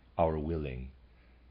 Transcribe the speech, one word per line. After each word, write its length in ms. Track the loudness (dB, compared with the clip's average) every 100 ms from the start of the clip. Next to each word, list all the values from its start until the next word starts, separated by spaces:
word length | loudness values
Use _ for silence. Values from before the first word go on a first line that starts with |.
| -6 2
our 180 | 2 2
willing, 540 | 0 -2 -4 -6 -10 -14 -20 -20 -20 -20 -20